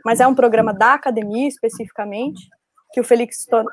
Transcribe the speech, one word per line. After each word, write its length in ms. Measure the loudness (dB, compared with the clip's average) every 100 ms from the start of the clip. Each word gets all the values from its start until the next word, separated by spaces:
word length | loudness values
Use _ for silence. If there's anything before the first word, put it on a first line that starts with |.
mas 140 | -2 2
é 80 | 4
um 80 |
programa 400 | 4 2 2 0
da 200 | 2 2
academia 520 | 2 0 -4 -4 -4 -4
especificamente, 960 | -4 -6 -6 -12 -12 -10 -8 -8 -10 -18 _ _ _ _
que 80 | -4
o 40 |
Félix 420 | 2 2 0 -8 -2
Ton-, 200 | -2 -2